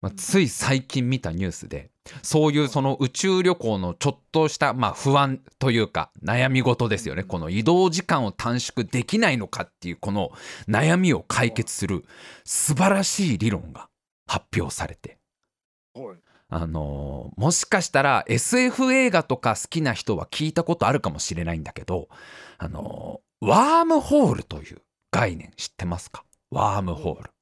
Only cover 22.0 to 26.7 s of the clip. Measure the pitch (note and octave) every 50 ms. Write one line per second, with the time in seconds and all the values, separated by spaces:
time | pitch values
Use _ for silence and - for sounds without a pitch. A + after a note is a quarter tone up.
22 | D2 _ - - - - - - - - - _ - D#2+ D#2 - - - - -
23 | - - - - _ _ _ _ - G2+ C3+ G3 B3 C#4+ D#4+ E4 E4+ E4 E4 D4+
24 | C4 - C#4 D4 C4+ E3+ - - - _ - D2+ D2+ - - - _ _ _ _
25 | _ _ - - A#2+ G#2 E2+ D#2 - - _ - - - _ _ - F2 E2+ E2+
26 | - - _ - - _ _ _ _ _ - B2+ G2 G#2